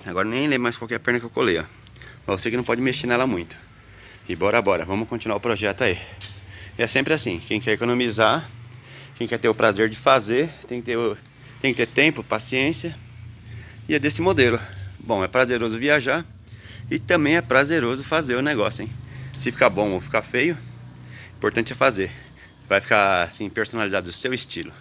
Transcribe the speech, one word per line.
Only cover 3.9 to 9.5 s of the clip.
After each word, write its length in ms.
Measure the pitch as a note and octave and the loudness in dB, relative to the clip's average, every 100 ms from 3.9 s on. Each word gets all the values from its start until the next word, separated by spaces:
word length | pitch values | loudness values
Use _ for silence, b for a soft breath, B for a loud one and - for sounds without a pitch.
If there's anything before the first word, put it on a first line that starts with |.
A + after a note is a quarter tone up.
| B B B - | B B B -10
E 60 | |
bora, 260 | E2+ G2 A#2 | -2 2 2
bora, 240 | G2 F2 | 2 0
vamos 240 | E2 G2+ A2+ | 0 -4 -4
continuar 280 | A#2 A2 G2+ | -4 -4 -2
o 40 | |
projeto 440 | A#2+ G2 G#2 G2 | -2 0 -2 0
aí. 140 | A#2+ - B B B B B B B B | 0 0 B B B B B B B B
E 60 | |
é 40 | A#2 | 2
sempre 280 | C3 C#3 | 4 4
assim, 240 | D#3 A#2+ E2 | 2 0 -2
quem 220 | - G#2+ | -4 -2
quer 120 | A2 | 0
economizar, 720 | G#2+ A#2+ B2 A#2+ G#2+ A2 D3+ - - - B B B B | 0 0 0 2 4 4 4 -2 -16 -20 B B B B
quem 120 | - A#2 | -8 -4
quer 120 | A#2 | 0
ter 100 | |
o 60 | A#2 | 2